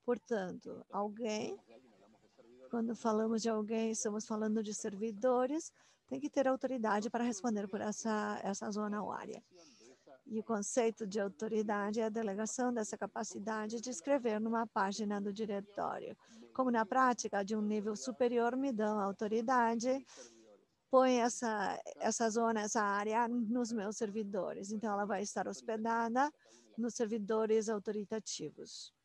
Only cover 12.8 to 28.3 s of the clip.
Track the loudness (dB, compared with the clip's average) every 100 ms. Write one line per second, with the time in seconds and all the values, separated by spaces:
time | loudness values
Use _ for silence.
12.8 | -4 -4 -6 -6 -6 -6 -4 -4 -4 -4
13.8 | -6 -6 2 2 4 0 2 0 0 0
14.8 | 0 0 -2 -2 -2 -4 -4 -4 -6 -4
15.8 | -4 -4 -8 -14 -20 -20 -10 0 2 4
16.8 | 4 6 6 4 0 -2 0 0 2 0
17.8 | 0 -4 -6 2 4 4 2 2 0 2
18.8 | 2 2 0 0 0 0 4 4 4 2
19.8 | 2 0 -2 -20 -20 -20 -20 -20 _ _
20.8 | _ 6 8 6 4 0 -2 0 0 -2
21.8 | -8 -2 0 2 2 4 2 2 0 2
22.8 | 2 2 2 2 2 0 0 0 0 -2
23.8 | -2 -2 -2 -2 -2 -2 -2 -4 -6 -4
24.8 | 0 0 0 -2 -2 -2 -4 -4 -6 -2
25.8 | 0 0 2 2 2 -2 -20 -20 -16 -6
26.8 | -4 -2 -2 -2 0 2 4 2 2 -2
27.8 | -2 -4 -4 -6 -6